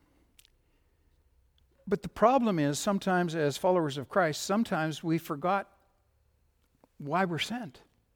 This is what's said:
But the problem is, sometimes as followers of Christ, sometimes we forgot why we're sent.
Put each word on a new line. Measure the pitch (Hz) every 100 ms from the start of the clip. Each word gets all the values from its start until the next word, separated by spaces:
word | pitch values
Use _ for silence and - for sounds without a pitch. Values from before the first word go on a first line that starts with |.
| _ _ _ _ _ _ _ _ _ _ _ _ _ _ _ _ _ _ -
But | 196
the | 175
problem | - 220 269 233 175
is, | 143 143
sometimes | - 196 196 180 175 165
as | 147 135
followers | 180 185 151 139
of | 123
Christ, | 202 165 147
sometimes | - 202 233 175 156 147
we | 170 160
forgot | - 151 180 196 - _ _ _ _ _ _ _ _ _ _ _ _ -
why | 143 170 190
we're | 160
sent. | - 240 190 - _ _ _